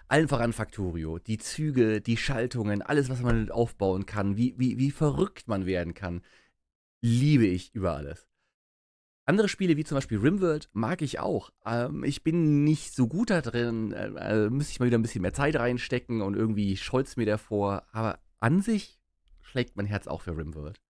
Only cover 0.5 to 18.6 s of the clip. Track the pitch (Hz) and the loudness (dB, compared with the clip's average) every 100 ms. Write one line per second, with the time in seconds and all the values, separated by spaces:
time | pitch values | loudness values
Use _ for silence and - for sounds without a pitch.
0.5 | 113 107 - 92 82 78 82 - 110 - | -2 -6 -4 -4 -4 -6 -6 -6 -8 -6
1.5 | - 156 127 110 107 113 113 - 139 127 | -4 0 4 4 2 0 -2 0 -2 -2
2.5 | 123 104 104 - 147 127 123 123 113 101 | -2 -2 -2 0 0 0 0 2 2 2
3.5 | 107 117 - 98 92 98 113 98 101 123 | 0 -2 0 0 0 -2 -2 0 0 0
4.5 | 120 127 110 139 - 151 135 196 - - | 0 0 2 0 2 0 2 -2 -4 -4
5.5 | 98 92 90 85 - 95 87 - _ _ | -2 0 -2 -2 -6 -6 -8 -10 _ _
6.5 | _ _ _ _ _ 117 120 143 143 104 | _ _ _ _ _ 2 4 6 6 6
7.5 | 90 - 110 92 73 73 82 _ _ _ | 2 -4 -4 -2 -2 -6 -12 _ _ _
8.5 | _ _ _ _ _ _ _ - 196 208 | _ _ _ _ _ _ _ 0 2 2
9.5 | - 185 151 156 139 - 107 123 196 180 | 2 2 2 0 -4 -2 2 2 4 0
10.5 | 151 - 101 113 180 147 - - 135 - | -2 -4 -4 -2 -2 -4 -4 -2 -4 -6
11.5 | _ - 120 123 - - 147 160 170 156 | _ -6 -4 -4 -4 -4 -4 0 2 4
12.5 | 143 147 156 - - 117 165 233 180 127 | 4 4 2 -2 0 0 2 0 0 0
13.5 | 120 120 113 110 101 101 101 98 107 107 | -2 -2 -2 -4 -6 -8 -6 0 2 2
14.5 | 131 147 - 123 117 113 104 92 - 143 | 0 -2 0 2 4 2 -2 -2 0 0
15.5 | 156 120 123 - 123 - 113 98 101 110 | 0 0 -2 -2 -4 -2 -4 -2 0 0
16.5 | 104 101 92 - 127 143 - 107 107 - | 0 -2 -2 -2 -2 -2 -2 0 0 -2
17.5 | 104 101 98 - 110 110 - _ _ 117 | 0 0 -2 -6 -4 -4 -4 _ _ 2
18.5 | 175 | 2